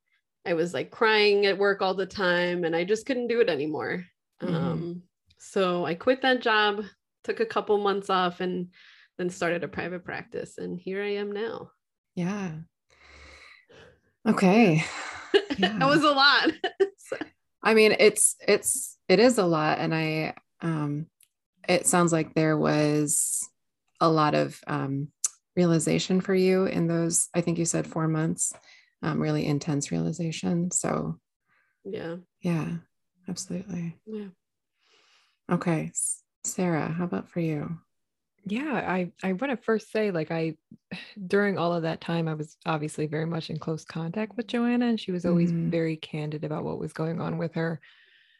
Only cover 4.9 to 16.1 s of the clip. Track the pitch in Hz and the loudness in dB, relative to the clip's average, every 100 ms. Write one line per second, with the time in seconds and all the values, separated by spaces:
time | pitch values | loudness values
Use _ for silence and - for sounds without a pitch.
4.9 | 175 - _ _ _ - 202 185 175 156 | -10 -16 _ _ _ -6 -2 0 0 -2
5.9 | 175 - 254 262 247 240 214 208 202 202 | -2 0 2 2 2 2 2 2 0 -6
6.9 | - _ _ - 202 220 214 202 208 202 | -16 _ _ -8 -4 -2 -2 0 2 2
7.9 | 196 196 190 180 180 185 180 180 - - | -2 0 0 0 -2 -4 -4 -6 -12 -20
8.9 | - _ - 180 180 170 170 156 190 170 | -20 _ -6 -6 -2 -2 -2 -4 -8 -8
9.9 | 180 - 151 - - - - 180 175 190 | -10 -10 -12 -10 -12 -12 -10 -10 -10 -8
10.9 | 190 208 202 208 202 226 - - _ _ | -8 -6 -6 -6 -6 -8 -8 -14 _ _
11.9 | _ _ 185 175 208 185 156 165 _ _ | _ _ -6 -4 -4 -6 -10 -14 _ _
12.9 | _ - - - - - - _ - - | _ -20 -20 -20 -20 -20 -20 _ -20 -20
13.9 | _ _ _ 220 214 185 214 214 160 - | _ _ _ 0 4 6 8 8 6 0
14.9 | - - - - 403 - - 349 220 269 | -6 -12 -12 0 0 0 0 -2 2 4
15.9 | 302 294 | 4 4